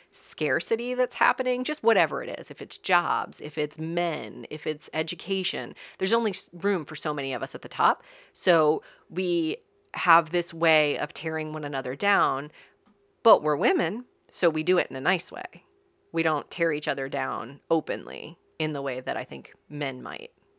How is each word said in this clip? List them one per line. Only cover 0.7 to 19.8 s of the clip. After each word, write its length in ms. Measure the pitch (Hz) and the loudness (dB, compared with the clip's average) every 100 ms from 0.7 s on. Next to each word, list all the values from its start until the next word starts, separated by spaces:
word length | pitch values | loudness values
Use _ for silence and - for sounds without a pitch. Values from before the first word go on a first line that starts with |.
| 226 240 | 0 2
that's 220 | 247 247 - | 0 0 4
happening, 480 | - - 254 247 | 4 4 0 -2
just 180 | 254 302 | -4 0
whatever 380 | 220 208 160 135 | 4 4 4 0
it 180 | - - | -6 -8
is. 120 | - | -10
If 100 | - | -12
it's 160 | - - | -12 -8
jobs, 640 | - 175 156 117 - - | 0 2 2 -2 -4 -8
if 160 | 151 156 | -8 -4
it's 220 | 151 151 | -4 -4
men, 640 | 160 170 175 147 113 - 120 | -4 -2 -2 -4 -8 -12 -12
if 160 | 151 160 | -8 -6
it's 240 | 151 - | -6 -6
education, 800 | 156 160 170 - 196 175 135 120 - - - | -6 -6 -8 -6 -4 -4 -6 -8 -12 -18 -6
there's 160 | 190 | 0
only 180 | 233 226 | 0 0
s-, 200 | 185 - | -4 -10
room 320 | 175 196 185 143 | -4 -2 0 -4
for 100 | 151 | -6
so 160 | 156 | -4
many 220 | 147 135 | -4 -4
of 80 | 123 | -4
us 140 | 135 - | -6 -8
at 80 | |
the 40 | 135 | -8
top. 340 | - 160 - - - - | 2 2 2 -6 -20 -20
So 520 | - 185 165 156 156 - _ _ | -2 4 6 6 2 -4 _ _
we 480 | 165 180 170 156 - _ _ _ - | -4 -2 0 0 -4 _ _ _ 0
have 340 | 185 165 156 | 6 6 4
this 220 | 175 165 | -2 -4
way 460 | 165 165 156 147 143 | 0 4 4 4 0
of 140 | 147 - | -4 -6
tearing 360 | 165 160 156 | -6 -4 -4
one 120 | 156 | -6
another 320 | 147 139 127 139 | -6 -6 -6 -2
down, 560 | 202 196 151 135 151 - - _ _ _ _ _ | 2 2 2 0 -8 -14 -20 _ _ _ _ _
but 180 | 233 208 | 8 8
we're 140 | 151 147 | 6 2
women, 500 | 214 359 170 220 - _ _ | 4 2 0 -2 -10 _ _
so 180 | - 175 | 0 2
we 120 | 156 | 4
do 140 | 156 180 | 2 2
it 100 | - | 2
in 60 | 131 | -2
a 60 | |
nice 300 | 143 185 - | 0 0 -2
way. 320 | - - - _ _ _ _ _ | -12 -12 -16 _ _ _ _ _
We 100 | 165 | 0
don't 260 | 160 151 - | 0 0 -4
tear 200 | - 165 | -2 0
each 160 | 151 151 | 0 -2
other 220 | 139 135 | -4 -4
down 500 | 135 131 117 113 147 - | -4 -4 -6 -8 -10 0
openly 640 | 165 - 107 - 67 - 170 _ - | 0 0 -6 -8 -12 -14 -16 _ -6
in 140 | 156 | -4
the 80 | 147 | -4
way 200 | 139 127 | -4 -4
that 160 | 131 123 | -4 -6
I 80 | 131 | -8
think 280 | 139 - - - | -12 -16 -20 -12
men 320 | 147 | -6